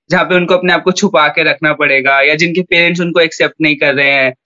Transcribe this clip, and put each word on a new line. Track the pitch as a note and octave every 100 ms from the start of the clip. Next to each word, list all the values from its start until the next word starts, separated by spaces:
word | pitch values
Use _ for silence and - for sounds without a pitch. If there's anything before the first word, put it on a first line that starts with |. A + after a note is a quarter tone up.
| -
जहाँ | F3
पे | D#3
उनको | F3+ F3
अपने | F3+ F3+
आप | E3+
को | F3+
छुपा | F3+ G3+ D#3+ D3
के | D#3
रखना | D#3 C#3+ D#3
पड़ेगा | D3 C#3+ C3+ C3+ C3+
या | C#3
जिनके | D#3 F3 E3+
पेरेंट्स | F3 E3+ E3+ F3
उनको | F3 F3
एक्सेप्ट | E3 - D#3 -
नहीं | D#3 C#3+
कर | D3
रहे | C#3 C#3
हैं। | C#3 C3 B2+